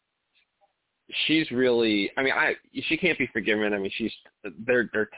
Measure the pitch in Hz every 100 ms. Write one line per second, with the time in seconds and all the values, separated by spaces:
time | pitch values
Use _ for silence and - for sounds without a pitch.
0 | _ _ _ _ _ _ _ _ _ _
1 | _ - - 156 151 123 127 117 113 104
2 | 98 - 135 - 151 - _ - - 160
3 | 180 151 123 117 101 107 107 101 98 -
4 | 107 - - _ 104 80 113 123 110 110
5 | 107